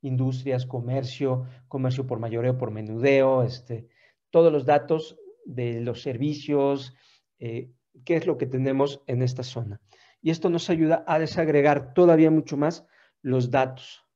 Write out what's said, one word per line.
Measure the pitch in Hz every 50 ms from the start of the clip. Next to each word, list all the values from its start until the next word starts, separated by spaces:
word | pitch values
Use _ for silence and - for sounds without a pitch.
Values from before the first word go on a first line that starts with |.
Industrias, | - 139 127 127 131 135 131 127 131 135 131 127 127
comercio, | - - 123 117 123 127 135 127 127 - - 143 135 131 127 127 - - - _ _
comercio | - 135 131 131 127 131 131 127
por | 123 110
mayoreo, | 113 113 110 117 117 127 127 127
por | 127 110 107
menudeo, | 107 110 107 110 113 123 139 139 135 135 131 131 127 123
este, | 117 - - - _ 120 110 - _ _ _ _ _ _ _ _ _
todos | - 170 165 165 151
los | 147 131
datos | 135 147 147 143 - 160 156 156 - - - - - - _ 480
de | - 135 123 123 120 120 117
los | 117 120 117 - -
servicios, | 143 127 113 135 151 147 147 - - 147 143 139 139 139 139 131 127 - _ _ _ _ _ _ _ _ _
eh, | - 117 113 120 127 - _ _ _ _ _ 139 127
qué | - 170
es | 160 160
lo | 180 156 131
que | 143
tenemos | 127 127 131 131 135 135 135 139 143 139 - _ -
en | 127 120 127
esta | 123 127 127 127
zona. | - - 120 113 104 98 - _ _ _ _ _ _ _ _ _
Y | 160
esto | 165 165 - 185
nos | 170 170 165 -
ayuda | 180 160 160 156 165 160 - -
a | 165 156
desagregar | 160 151 - - 165 156 147 147 139 147 147 143 127 - -
todavía | - 180 175 165 160 160 160
mucho | 156 156 151 - 156
más | 143 147 151 175 - - _ _ _ _ _ _ _ _
los | 135 127 131 127 123
datos. | 123 139 131 131 127 - - - - - _ _ _